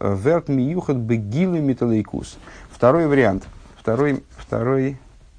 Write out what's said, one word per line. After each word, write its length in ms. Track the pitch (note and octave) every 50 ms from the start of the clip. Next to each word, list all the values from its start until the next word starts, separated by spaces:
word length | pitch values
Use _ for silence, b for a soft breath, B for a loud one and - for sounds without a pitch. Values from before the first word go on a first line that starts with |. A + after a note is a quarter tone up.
Верт 480 | - G2+ G2+ F#2+ G2 C#3+ E3 E3+ D#3 -
Миюхат 480 | C#3+ C3 B2 C#3 E3+ F3+ - - C#3+
Бегилы 640 | B2 A2+ A2 A#2 A2+ G#2+ G2+ A2+ D#3 F#3 F#3+ F3 D#3+
Металейкус. 760 | D3 C#3 B2 - B2 A#2+ A2+ G#2+ G2+ - - - - - - B B B B B B B
Второй 360 | - - - A#2+ C#3 E3+ E3
вариант – 400 | D3+ C#3+ C3+ B2 G#2 F#2+ G2 - - - - - - - - -
второй, 340 | A2+ A2 A#2+ C#3+ D3 C#3 - - _ -
второй, 640 | - - - A#2 A2 A2+ B2+ C3+ C3+ C3 C#3 C#3 C3 - - - - - - -